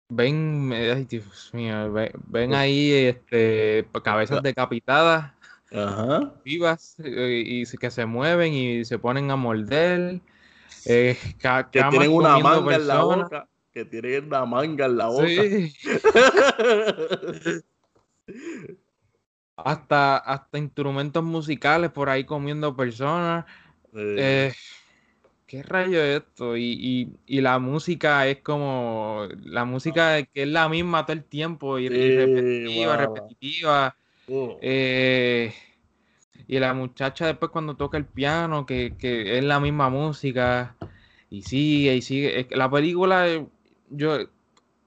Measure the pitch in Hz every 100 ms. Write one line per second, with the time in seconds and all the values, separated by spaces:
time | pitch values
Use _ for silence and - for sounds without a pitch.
0 | - 117 120 151 156 151 135 117 117 131
1 | 123 117 98 - - 120 117 107 107 104
2 | 110 - - 117 120 139 139 139 147 139
3 | 127 123 - 120 113 110 107 107 110 113
4 | - 107 110 143 135 127 123 117 - 139
5 | 165 160 147 - - - _ - 101 101
6 | 113 151 285 - 131 160 170 165 - -
7 | 156 120 123 120 113 123 120 - 123 120
8 | 113 117 147 175 170 143 123 120 113 113
9 | 120 131 143 135 123 110 104 143 170 180
10 | 180 180 - _ _ _ - - - 120
11 | 123 123 - - 135 127 127 131 135 139
12 | 143 165 160 139 143 160 139 156 147 143
13 | 170 185 175 151 - _ _ 120 110 110
14 | 120 135 147 139 123 123 156 147 135 120
15 | 113 123 165 175 208 202 165 - - 214
16 | 440 233 254 359 277 - 233 214 214 170
17 | 160 185 156 160 170 170 - _ _ _
18 | _ _ - 208 311 285 156 - _ _
19 | _ _ _ _ _ - 90 151 - 147
20 | 139 135 - 135 - 147 147 147 139 139
21 | 143 165 165 165 156 147 143 160 170 -
22 | 139 135 131 151 143 151 151 131 127 113
23 | 139 170 170 170 165 - _ _ _ 110
24 | 104 104 135 135 135 127 - - _ _
25 | _ _ _ _ _ 131 139 185 185 175
26 | 147 143 - - 120 120 120 120 123 127
27 | 123 - - 135 131 127 127 147 165 165
28 | 156 143 135 139 - 147 143 131 120 113
29 | 107 107 101 - - 95 123 127 160 160
30 | 165 156 139 143 139 160 160 165 175 165
31 | 151 156 147 143 160 160 139 135 127 123
32 | 127 131 131 127 123 120 117 113 113 117
33 | 139 107 104 120 135 160 160 143 131 -
34 | _ _ - 135 127 92 123 131 131 131
35 | 131 127 123 120 117 - - _ _ _
36 | _ _ _ - - 131 131 131 127 -
37 | 135 - 165 151 160 165 156 143 143 156
38 | 147 - 139 165 165 156 135 127 123 110
39 | 127 120 101 120 139 143 143 147 135 131
40 | 156 147 139 123 123 123 123 - - -
41 | _ _ - 101 98 131 151 147 143 127
42 | - 135 139 - 127 127 131 143 156 175
43 | 185 185 175 165 143 _ _ _ _ 143
44 | 151 147 - _ _ _ _ _